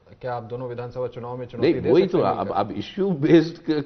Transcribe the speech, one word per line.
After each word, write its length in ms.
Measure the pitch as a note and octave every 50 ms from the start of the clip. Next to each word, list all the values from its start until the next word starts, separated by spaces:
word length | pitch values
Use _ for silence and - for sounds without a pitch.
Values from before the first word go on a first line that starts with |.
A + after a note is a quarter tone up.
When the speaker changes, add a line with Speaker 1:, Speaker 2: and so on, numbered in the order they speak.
| _ _ - _
Speaker 1:
क्या 120 | - B2+ B2
आप 100 | A#2+ A2+
दोनों 260 | G#2+ A#2+ B2 C3 B2
विधानसभा 380 | A#2+ A#2+ A#2+ A#2+ - B2+ B2+ A#2
चुनाव 240 | - B2 A#2 A#2+
में 80 | B2 B2+
Speaker 2:
नहीं, 80 | B2+ A#2+
Speaker 1:
चुनौती 260 | - B2 B2+ D#3+ E3
दे 180 | C3 - -
Speaker 2:
वही 120 | C3 F3 G3
Speaker 1:
सकते 140 | F3+ - D#3+
Speaker 2:
तो, 60 | A2+
Speaker 1:
हैं 80 | F#2+
Speaker 2:
अब, 60 | - D#2
Speaker 1:
मिलकर? 160 | G2 G2 -
Speaker 2:
अब 180 | F#2+ G#2 G#2+
इशू 400 | - - - - - G3+ F#3+ G3+
बेस्ड 600 | F3+ C#3 C#3 E3+ F#3 E3 D#3 E3 D#3+ - - -
क-, 140 | D#3 D3+ C#3